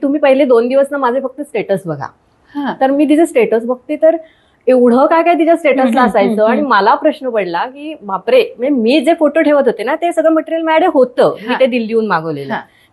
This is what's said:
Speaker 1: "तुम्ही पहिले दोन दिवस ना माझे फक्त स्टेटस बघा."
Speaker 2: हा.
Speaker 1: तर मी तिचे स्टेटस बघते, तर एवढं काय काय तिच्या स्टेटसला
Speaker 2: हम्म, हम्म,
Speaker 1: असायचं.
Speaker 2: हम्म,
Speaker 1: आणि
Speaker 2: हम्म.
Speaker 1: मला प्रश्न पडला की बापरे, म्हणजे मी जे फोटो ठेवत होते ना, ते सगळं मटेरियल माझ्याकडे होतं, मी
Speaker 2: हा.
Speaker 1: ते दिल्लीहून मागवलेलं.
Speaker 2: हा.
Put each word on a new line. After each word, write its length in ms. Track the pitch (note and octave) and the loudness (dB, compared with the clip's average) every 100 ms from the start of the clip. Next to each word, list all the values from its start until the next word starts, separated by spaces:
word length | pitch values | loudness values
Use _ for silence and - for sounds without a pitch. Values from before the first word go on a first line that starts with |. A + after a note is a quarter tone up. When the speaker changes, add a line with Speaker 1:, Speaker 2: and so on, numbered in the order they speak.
Speaker 1:
"तुम्ही 160 | C#4 D4 | -4 0
पहिले 260 | C#4+ C4+ C#4 | 2 2 4
दोन 220 | A#3 A#3+ | 2 2
दिवस 180 | C4+ C#4 | 0 0
ना 60 | C#4+ | -2
माझे 240 | B3 C4 | -2 -2
फक्त 200 | B3+ - | -6 -10
स्टेटस 380 | C#4 G#3+ - F#3+ F3 | -8 -8 -4 -4 -4
बघा." 200 | C#3+ - _ _ _ _ C#4+ | -10 -12 _ _ _ _ -8
Speaker 2:
हा. 180 | C4 - | -8 -2
Speaker 1:
तर 100 | C4+ | -2
मी 140 | C#4 C#4+ | 0 2
तिचे 200 | D4+ E4 | 2 2
स्टेटस 400 | C4+ G#3 A3+ A#3 | 2 0 0 -2
बघते, 300 | B3 - D4+ | -8 -6 0
तर 220 | D#4+ E4 D#4+ _ _ _ - | 0 0 -8 _ _ _ 0
एवढं 380 | B3+ B3 B3 D#4 | 4 4 4 2
काय 180 | E4 | 2
काय 100 | E4+ | 2
तिच्या 220 | E4+ D#4+ E4+ | 2 2 2
स्टेटसला 280 | D4+ C4+ | 0 0
Speaker 2:
हम्म, 140 | C4 B3+ | 0 2
हम्म, 120 | A#3+ | 2
Speaker 1:
असायचं. 220 | A3 A#3+ | 2 0
Speaker 2:
हम्म, 200 | G#3+ G#3+ | 0 0
Speaker 1:
आणि 100 | C4 | 0
Speaker 2:
हम्म. 100 | C#4+ | 0
Speaker 1:
मला 240 | G3+ G#3 D4 | 2 2 2
प्रश्न 340 | D#4 - C4+ | 0 -2 -6
पडला 360 | A3+ F3 E3+ B3 | -4 -4 -6 -6
की 300 | C#4 D4+ D4+ | -10 -14 -14
बापरे, 440 | G3+ F#3+ A3+ B3+ - - | -10 -8 2 2 2 -4
म्हणजे 240 | C4 C4+ | -2 0
मी 180 | A3 D4+ | 2 2
जे 140 | C4+ | 0
फोटो 280 | E4+ D4 D#4+ | 0 0 2
ठेवत 200 | D4 D4 A#3+ | 2 2 0
होते 180 | - | -2
ना, 120 | A3+ D#4 | -6 -4
ते 160 | F4 | -2
सगळं 180 | D#4+ D#4+ | 0 0
मटेरियल 320 | D#4+ D#4 E4 | 0 -2 -6
माझ्याकडे 260 | D#4+ D#4+ F4+ | 0 0 2
होतं, 420 | C#4+ B3 - F#3+ - | 2 0 2 0 0
मी 120 | A3 | -6
Speaker 2:
हा. 60 | A3+ | 0
Speaker 1:
ते 60 | C4 | 0
दिल्लीहून 420 | A#3+ G#3+ A3+ G#3+ | 0 -2 -4 -2
मागवलेलं. 460 | E3 D#3+ C#3+ C#3 | -2 -4 -8 -8
Speaker 2:
हा. 80 | G3+ - _ _ | -10 -12 _ _